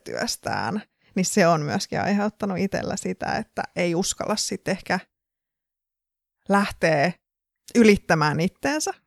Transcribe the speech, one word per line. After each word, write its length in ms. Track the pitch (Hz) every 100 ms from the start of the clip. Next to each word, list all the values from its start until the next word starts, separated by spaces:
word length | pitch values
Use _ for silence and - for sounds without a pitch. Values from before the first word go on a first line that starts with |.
työstään, 760 | - - 233 - - 104 104 214 - _ _
niin 100 | -
se 220 | 180 214 170
on 140 | 160
myöskin 380 | 147 - - -
aiheuttanut 580 | - 202 208 - 202 175
itsellä 380 | 196 - - 185
sitä, 360 | 190 185 - -
että 260 | 220 - - -
ei 180 | 175
uskalla 420 | 165 190 - - 208
sit 320 | - 196 -
ehkä 300 | 185 - 185 - _ _ _ _ _ _ _ _ _ _ _ _ _ -
lähteä 640 | 202 202 - 170 151 165 - _ _ _ _ -
ylittämään 680 | 240 214 202 - 160 151 147
itteensä. 500 | 180 - 277 302 381 -